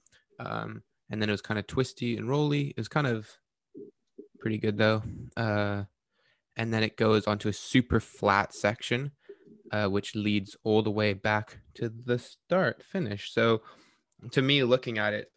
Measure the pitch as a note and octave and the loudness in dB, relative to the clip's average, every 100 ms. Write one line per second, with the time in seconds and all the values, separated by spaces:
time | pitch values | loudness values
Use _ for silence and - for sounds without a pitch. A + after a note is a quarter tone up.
0 | _ _ _ - - A2+ A2 A2 - _ | _ _ _ -14 -8 -8 -8 -12 -18 _
1 | - G#2+ G#2+ G2+ - G#2+ G2 - C3 - | -10 -4 -2 -2 -2 -4 -4 -4 -4 -4
2 | B2 A2 A2 C#3+ D3 C#3+ C#3+ - A2 D3+ | -4 -4 -2 0 0 0 -4 -6 -4 -2
3 | C#3 A2+ G#2+ - _ _ _ - - _ | 0 -2 -6 -20 _ _ _ -20 -18 _
4 | _ - - - A2 G#2+ A2 G#2 A2 A2 | _ -20 -20 -8 -4 -2 0 2 4 2
5 | - - - - A2+ G#2 G2+ G2+ G2+ _ | -2 -12 -10 -4 -2 0 0 -2 -8 _
6 | _ _ _ _ _ - A2+ A2 A2 - | _ _ _ _ _ -6 -2 0 0 2
7 | A2+ G#2+ G#2+ G#2 G#2+ G2+ - C3 A#2+ A2+ | 4 4 2 -2 -2 -4 2 2 4 0
8 | - - G2+ G2 - - G#2 G#2 - B2 | 0 0 2 4 2 0 -2 0 -4 -4
9 | C#3 - - - - - - G#2+ G2+ G2+ | -4 -10 -20 -20 -20 -20 -6 -2 0 0
10 | - A2 G#2 G#2 G2 - A2+ G#2+ A2 G#2 | -2 -2 0 0 -2 -6 2 2 2 2
11 | G#2+ G2 G#2+ G#2+ - - - - A#2 A2+ | 0 0 0 0 -2 -14 -18 -8 -8 -6
12 | A#2+ B2 - - - F3+ C#3+ - - F#3+ | -2 -2 -4 -12 -2 2 2 -2 -6 -4
13 | A#2+ G2+ - - A#2 A2 - - _ _ | -4 -6 -4 2 4 2 -2 -20 _ _
14 | _ _ B2 C#3+ C3+ C#3+ B2 B2+ - A2 | _ _ -4 0 4 4 4 2 2 -2
15 | G#2 G#2 - | 0 -2 -6